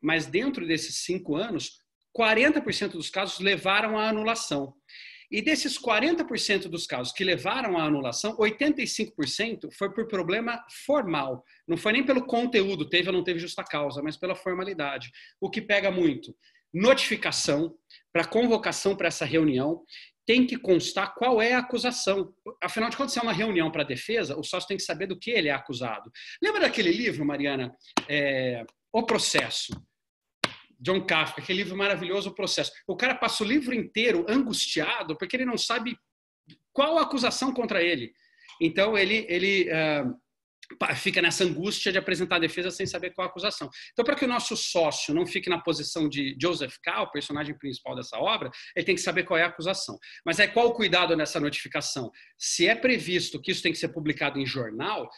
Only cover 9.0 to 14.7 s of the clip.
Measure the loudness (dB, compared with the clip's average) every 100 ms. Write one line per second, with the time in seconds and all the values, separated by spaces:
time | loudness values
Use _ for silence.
9 | -4 -4 -4 -2 -2 -4 -10 -6 -4 -4
10 | -4 -2 -2 -2 -2 -6 -10 -10 0 0
11 | 2 -2 -2 -6 _ _ -4 -2 2 2
12 | 4 2 2 0 2 2 2 0 0 0
13 | 2 0 0 -4 -4 -8 -6 -2 -2 -4
14 | -6 -4 -6 -4 -4 -4 -4